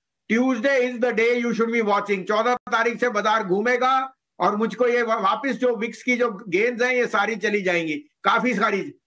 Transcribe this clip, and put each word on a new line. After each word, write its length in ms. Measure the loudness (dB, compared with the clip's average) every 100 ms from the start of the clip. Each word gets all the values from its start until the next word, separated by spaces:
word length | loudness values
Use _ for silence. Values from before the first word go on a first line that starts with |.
| _ _ -2
Tuesday 600 | 2 2 2 2 2 0
is 100 | 0
the 120 | -2
day 320 | 2 2 2 0
you 80 |
should 220 | 0 0 0
be 120 | 2
watching। 360 | 0 0 -2
चौदह 320 | 0 0 0 -2
तारीख 440 | 0 0 0 0
से 100 | -2
बाजार 340 | 0 0 0
घूमेगा 720 | 0 0 0 2 2 0 -2 -10 _ -2
और 160 | 0 0
मुझको 320 | -2 0 0
ये 140 | 2
वा-, 200 | 0 0
वापस 300 | 0 0 -2
जो 240 | -2 -2 -2
विक्स 280 | -4 -6
की 140 | -2 0
जो 260 | 0 -4 -4
गेन्स 320 | 0 0 0
हैं, 120 | 0
ये 140 | 0 0
सारी 280 | 0 0 -2
चली 260 | -2 0
जाएंगी, 320 | 0 0 -2 -6 -10 _
काफी 300 | 0 2 2
सारी। 400 | 0 0 -2 -4 -12